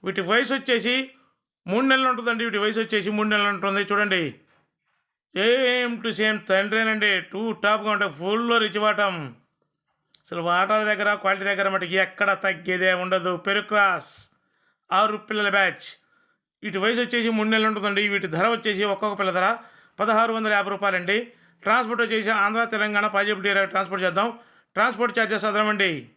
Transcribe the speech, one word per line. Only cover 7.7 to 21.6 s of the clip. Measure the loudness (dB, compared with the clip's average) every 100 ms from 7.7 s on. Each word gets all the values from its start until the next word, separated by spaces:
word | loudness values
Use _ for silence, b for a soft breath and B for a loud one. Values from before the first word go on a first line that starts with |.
| 0 0
ఉంటాయి, | -2 -2
ఫుల్ | -4 -2 -2 2 2
రిచ్ | 2 0
వాటం. | 0 2 0 -2 -8 -14 _ _ _ _ _ _ _ -20
అసలు | _ -6
వాటాల | 0 2 2 2
దగ్గర, | 2 0 0
క్వాలిటీ | 0 0 -2
దగ్గర | -2 0 0
మటుకు | 0 -2
ఎక్కడ | 0 0 0 0
తగ్గేదే | 0 -2 -4 -4 0 2
ఉండదు. | 2 0 0 0 -4
పెరుగు | 0 -2
క్రాస్ | 0 2 2 2 -6 -20 -20 _ _ _ _ _ _
ఆరు | 2 2 0
పిల్లల | -6 -2 0
బ్యాచ్. | 2 2 0 -14 -20 _ _ _ _ _ _
వీటి | -8 -2
వయసు | 0 0
వచ్చేసి | 0 0 0
మూడు | 0 2
నెలలు | 2 2
ఉంటుందండి. | 0 -2 0 0
వీటి | 0 -2
ధర | 0 0
వచ్చేసి | 0 -2 -2
ఒక్కొక్క | 0 0 -2 -2
పిల్ల | -2
ధర | 2 0 0 B B B _
పదహారు | 0 2 2
వందల | 0 0
యాభై | 0 0
రూపాయలండి. | -2 0 0 0 -2 -2 b b b